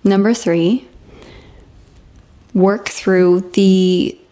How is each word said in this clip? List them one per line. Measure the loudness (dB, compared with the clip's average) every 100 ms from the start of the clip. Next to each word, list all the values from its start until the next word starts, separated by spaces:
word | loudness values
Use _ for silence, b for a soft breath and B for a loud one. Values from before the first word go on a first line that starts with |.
Number | 0 0 0
three, | -2 -2 -2 0 -2 -6 -20 B B B B B B B -20 -20 -20 -20 -20 _ -20 _
work | 0 0 0 -8
through | -8 -2 2 2 0 -2
the | 0 2 2 2 0 -4 -8 _